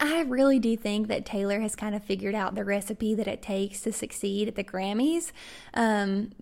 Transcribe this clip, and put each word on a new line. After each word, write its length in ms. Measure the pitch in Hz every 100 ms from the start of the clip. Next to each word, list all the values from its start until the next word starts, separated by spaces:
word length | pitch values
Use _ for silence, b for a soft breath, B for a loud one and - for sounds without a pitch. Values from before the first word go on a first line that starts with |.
I 220 | 302 330
really 360 | 285 254 269 269
do 160 | 226
think 340 | 220 208 208 214
that 180 | 214 -
Taylor 340 | 202 196 202
has 160 | 214 -
kinda 240 | 214 208
figured 340 | 208 196 196
out 200 | 214 185
the 100 | 202
recipe 500 | 202 202 202 208 214 220
that 120 | 208
it 140 | 226
takes 400 | - 196 196 -
to 100 | 220
succeed 560 | 220 - - 202 196 214
at 60 |
the 100 | 220
Grammys, 680 | 202 185 190 208 285 339 339 - B B B
um, 560 | - 226 208 196 196 214 -